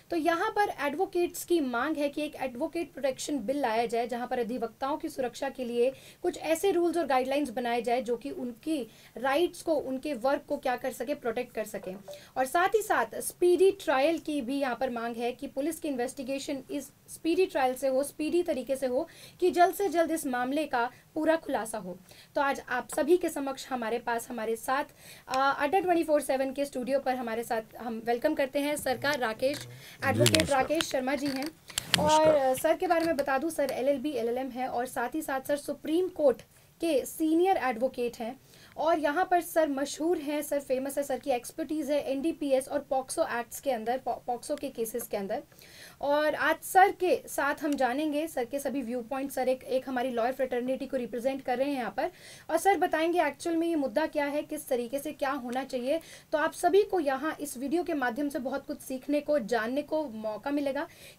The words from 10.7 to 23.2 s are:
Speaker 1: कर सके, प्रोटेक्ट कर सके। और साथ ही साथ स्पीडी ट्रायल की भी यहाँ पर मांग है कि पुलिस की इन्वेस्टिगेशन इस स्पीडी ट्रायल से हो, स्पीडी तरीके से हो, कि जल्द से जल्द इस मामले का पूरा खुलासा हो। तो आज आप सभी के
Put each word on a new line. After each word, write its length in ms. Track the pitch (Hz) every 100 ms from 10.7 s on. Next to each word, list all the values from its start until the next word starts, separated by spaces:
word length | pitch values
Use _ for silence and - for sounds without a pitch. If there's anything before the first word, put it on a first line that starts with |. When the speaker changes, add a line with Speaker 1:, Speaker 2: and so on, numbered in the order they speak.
| 247
Speaker 1:
कर 160 | 262
सके, 220 | 226 247
प्रोटेक्ट 400 | 294 240 226 247
कर 100 | 226
सके। 300 | 208 202 185 196 - - - 254
और 80 |
साथ 240 | 262 349 381
ही 140 | 427
साथ 240 | 403 302 233 -
स्पीडी 540 | - - 359 349 381
ट्रायल 480 | 392 - 269 302 330
की 240 | - 294
भी 180 | 233 277
यहाँ 160 | 269 233
पर 100 | 262
मांग 260 | 240 233 233
है 160 | 240
कि 140 | 247 277
पुलिस 340 | 269 302 320
की 80 | 311
इन्वेस्टिगेशन 680 | 254 254 269 247 277 294 269 -
इस 200 | 285 277 - -
स्पीडी 380 | - 320 339 381
ट्रायल 280 | 302 254
से 140 | 254 269
हो, 140 | 262
स्पीडी 400 | 285 - 311 349
तरीके 340 | 339 262 240 262
से 100 | 254
हो, 220 | 247 330 - - -
कि 100 | 359
जल्द 240 | 311 359
से 140 | - 392
जल्द 220 | 330 320
इस 160 | 320 277
मामले 400 | 247 254 294 294
का 240 | 240 247 - -
पूरा 220 | 311 311 320
खुलासा 420 | - 220 220 220
हो। 200 | 180 180 - - -
तो 60 | 302
आज 220 | 277 262 -
आप 200 | 247 233 -
सभी 200 | 294
के 120 | 349